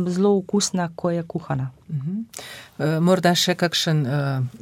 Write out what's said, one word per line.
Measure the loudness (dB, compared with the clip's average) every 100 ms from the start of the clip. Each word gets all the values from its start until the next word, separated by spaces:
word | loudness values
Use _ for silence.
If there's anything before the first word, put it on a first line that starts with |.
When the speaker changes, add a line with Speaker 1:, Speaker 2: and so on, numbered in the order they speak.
| 0
Speaker 1:
zelo | 2 4 2
okusna, | 2 0 0 -2 -4
ko | -4 -2
je | -2
kuhana. | -4 -6 -4 -4 -4 -8 -8
Speaker 2:
Mhm. | -6 -4 -6 -8 -12 -16 -18 -16 -4
Eh, | -2 2
morda | 4 4 4
še | 4 2 2
kakšen, | 0 0 0 2
eh, | 2 0 0 0 -2 -2